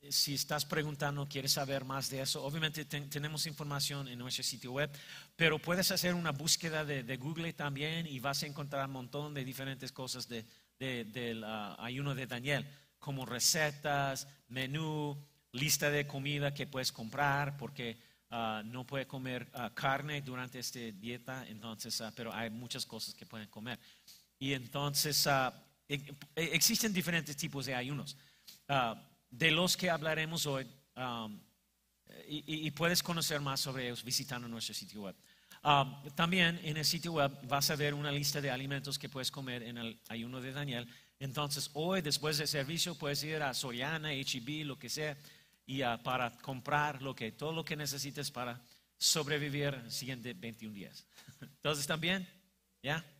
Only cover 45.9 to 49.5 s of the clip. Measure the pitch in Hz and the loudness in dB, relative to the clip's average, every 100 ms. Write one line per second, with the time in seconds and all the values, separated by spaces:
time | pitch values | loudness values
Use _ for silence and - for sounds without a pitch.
45.9 | 117 - 127 123 - - 131 120 147 147 | 2 2 2 2 -2 -8 -6 2 2 2
46.9 | 139 135 123 113 107 147 165 156 151 147 | 0 -6 -4 -6 -4 -4 -2 -2 -2 -2
47.9 | 143 139 147 143 - 123 120 - - _ | -2 -4 -4 -6 -4 -6 -6 -12 -20 _
48.9 | _ - 165 139 147 143 | _ 4 4 4 2 2